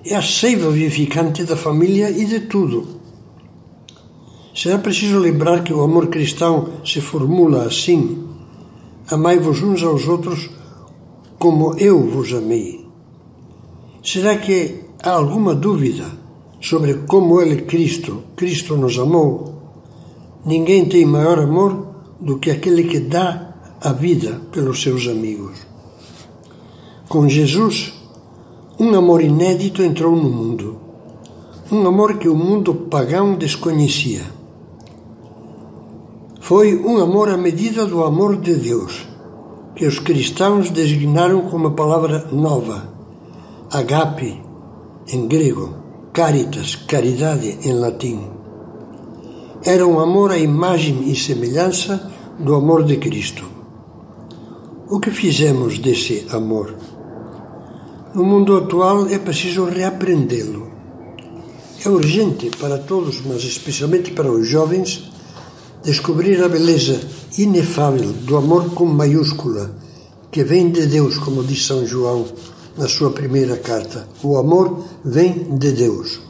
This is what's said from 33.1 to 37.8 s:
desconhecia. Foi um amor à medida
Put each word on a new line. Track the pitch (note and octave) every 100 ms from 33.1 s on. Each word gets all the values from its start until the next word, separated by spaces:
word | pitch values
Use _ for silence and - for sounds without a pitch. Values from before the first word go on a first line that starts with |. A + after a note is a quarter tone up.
| F3 G3+
desconhecia. | F#3 D#3 - E3 D#3 C#3+ C#3 B2+ G2 - - - - - - - - - - - - - - - - - - - - - -
Foi | - F3 G#3+ F#3+
um | G#3 A#3
amor | F3 G3+ G#3
à | F#3
medida | F3 E3 A3+ A3